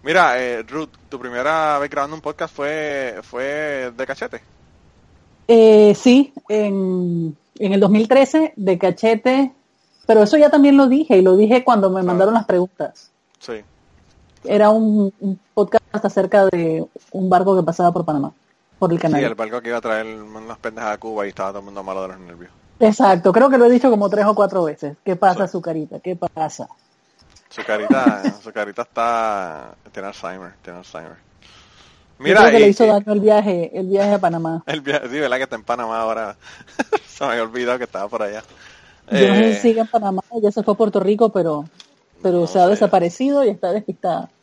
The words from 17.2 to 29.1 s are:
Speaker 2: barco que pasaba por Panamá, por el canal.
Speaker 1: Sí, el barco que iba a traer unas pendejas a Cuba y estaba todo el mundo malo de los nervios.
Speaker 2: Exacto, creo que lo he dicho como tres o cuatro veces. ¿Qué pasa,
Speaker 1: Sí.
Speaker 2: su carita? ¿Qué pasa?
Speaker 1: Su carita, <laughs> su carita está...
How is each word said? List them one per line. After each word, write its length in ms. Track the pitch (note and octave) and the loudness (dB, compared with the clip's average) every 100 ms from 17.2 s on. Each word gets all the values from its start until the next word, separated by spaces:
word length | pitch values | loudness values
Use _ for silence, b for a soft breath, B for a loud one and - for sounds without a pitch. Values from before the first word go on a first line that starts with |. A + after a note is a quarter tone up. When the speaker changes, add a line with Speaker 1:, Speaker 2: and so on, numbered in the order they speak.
| F#3 | 0
Speaker 2:
barco 240 | F3+ F#3+ F#3+ | 0 2 0
que 60 | |
pasaba 300 | E3+ E3+ F3 | 0 0 0
por 120 | F3 | 0
Panamá, 280 | E3+ D3+ C#3+ _ _ _ _ _ | -4 -4 -6 _ _ _ _ _
por 140 | F3+ | -2
el 60 | E3+ | -2
canal. 220 | E3 D3 | -2 -2
Speaker 1:
Sí, 40 | B2 | -2
el 80 | A2 | -6
barco 240 | A2 A#2+ | -8 -8
que 80 | A#2 | -6
iba 100 | A#2 | -6
a 40 | |
traer 220 | A#2 A2 A2 | -4 -6 -6
unas 520 | A2 G#2+ A2 A2 A2+ | -14 -18 -20 -18 -14
pendejas 360 | A2+ A2 A2+ | -12 -10 -8
a 40 | G#2 | -8
Cuba 280 | A2+ G#2+ G2+ | -10 -8 -8
y 20 | |
estaba 220 | F#2+ F#2+ | -8 -10
todo 80 | G2+ | -10
el 40 | G2 | -16
mundo 160 | G2+ | -16
malo 180 | F#2+ F#2+ | -12 -10
de 60 | F#2 | -10
los 100 | F#2 | -14
nervios. 320 | F2+ E2+ F2+ _ _ _ | -20 -20 -20 _ _ _
Speaker 2:
Exacto, 480 | A3 G#3+ G#3+ F#3 F#3 | 0 2 2 4 2
creo 200 | F#3 C4+ | 4 4
que 80 | C4 | 6
lo 80 | A#3+ | 6
he 40 | |
dicho 200 | B3 C4 | 6 2
como 180 | G#3+ G3+ | 2 0
tres 160 | G#3 | 0
o 100 | G#3 | 0
cuatro 300 | G#3 G3 F#3+ | 0 0 0
veces. 320 | E3 D3+ D3 D3+ | -4 -6 -12 -10
¿Qué 100 | - | -8
pasa, 320 | F3+ G3 F3 F#3 | 0 0 0 -4
Speaker 1:
Sí. 60 | |
Speaker 2:
su 80 | F3+ | -6
carita? 400 | E3+ D#3+ D#3 D#3 | -8 -8 -10 -12
¿Qué 160 | F3+ F3+ | -12 -10
pasa? 500 | E3+ - D#3 - - - _ _ _ _ _ _ _ | -10 -8 -8 -8 -20 -20 _ _ _ _ _ _ _
Speaker 1:
Su 120 | - | -16
carita, 600 | - G#2+ G#2+ C3+ B2 G#2 | -6 -6 0 0 0 -2
<laughs> 200 | - G2+ | -8 -10
su 80 | A2+ | -14
carita 280 | G#2+ G#2 G2+ | -10 -8 -8
está... 920 | A#2+ - A#2 | -10 -4 -2